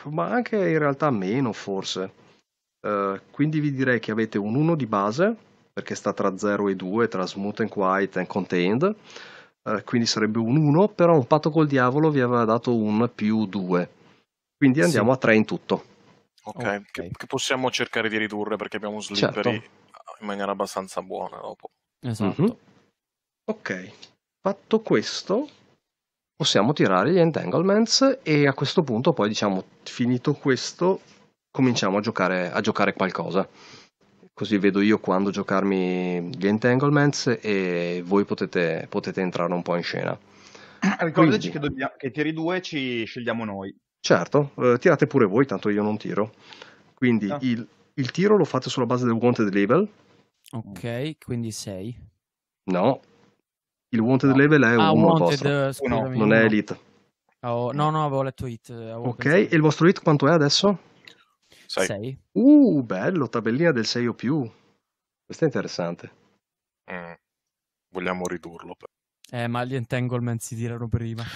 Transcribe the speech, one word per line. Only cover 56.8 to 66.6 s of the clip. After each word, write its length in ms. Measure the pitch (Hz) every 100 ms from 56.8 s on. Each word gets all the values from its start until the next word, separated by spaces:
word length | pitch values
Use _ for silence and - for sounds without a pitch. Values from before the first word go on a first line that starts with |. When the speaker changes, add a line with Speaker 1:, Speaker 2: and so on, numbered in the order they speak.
| _ _ _ _ _ _
Speaker 2:
Oh, 320 | 120 120 123
no, 180 | 147 151
no, 140 | 156
avevo 180 | 147 135
letto 240 | 135 - 131
hit, 240 | 117 -
avevo 380 | 117 110 113 123
Speaker 1:
Ok, 80 | 117
Speaker 2:
pensato. 120 | 139 180 214
Speaker 1:
e 40 | 160
il 40 |
vostro 280 | 151 - 165
hit 140 | 196
quanto 260 | 175 147 139
è 20 |
adesso? 460 | 165 143 - 202 185 _ _ - _ _ _ _ _ _
Speaker 3:
Sei. 200 | - 95
Speaker 2:
Sei. 320 | 101 120 135 _
Speaker 1:
Uh, 500 | 190 254 294 247 151
bello, 440 | 117 92 135 185 120
tabellina 440 | 117 110 123 170
del 140 | 127 107
sei 200 | 120 120
o 80 |
più. 340 | - 113 156 117 _ _ _ _ _ _ _
Questo 180 | _ -
è 40 | 160
interessante. 640 | 113 87 - 85 87 92 _ _ _ _ _